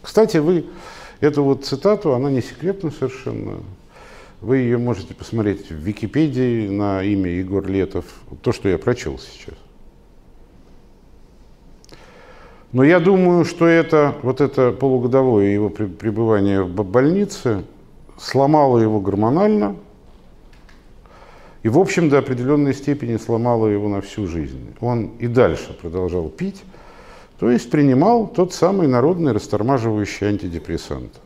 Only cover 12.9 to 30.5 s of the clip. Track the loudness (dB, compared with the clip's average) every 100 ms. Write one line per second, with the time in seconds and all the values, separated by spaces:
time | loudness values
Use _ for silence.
12.9 | 6 6 4 4 4 0 2 4 4 4
13.9 | 2 2 0 -4 0 0 2 0 2 0
14.9 | 0 2 2 4 4 4 2 -2 -4 -8
15.9 | -4 -4 -2 2 2 2 2 0 -4 0
16.9 | 2 2 2 -2 -4 -2 -2 -6 -18 -20
17.9 | -20 -20 -16 -4 2 4 4 4 4 2
18.9 | 0 0 0 2 2 2 2 -2 -6 -16
19.9 | -20 -20 -20 -20 -20 -20 -20 -20 -20 -20
20.9 | -20 -20 -20 -20 -20 -20 -6 2 2 2
21.9 | 2 4 2 2 -4 0 2 2 -2 -4
22.9 | -4 -2 -4 -2 -2 0 2 2 0 0
23.9 | -4 -6 -8 -6 -4 -6 -10 -16 -6 -4
24.9 | -2 -4 -6 0 4 4 2 -8 -14 -8
25.9 | -6 -4 -4 -6 -8 -10 -10 -20 -20 -20
26.9 | -20 -20 -20 -20 -4 0 0 0 2 4
27.9 | 4 4 2 0 -2 -2 2 0 2 2
28.9 | 2 2 2 0 -2 -2 -2 0 0 0
29.9 | -2 -4 -2 -2 -2 -6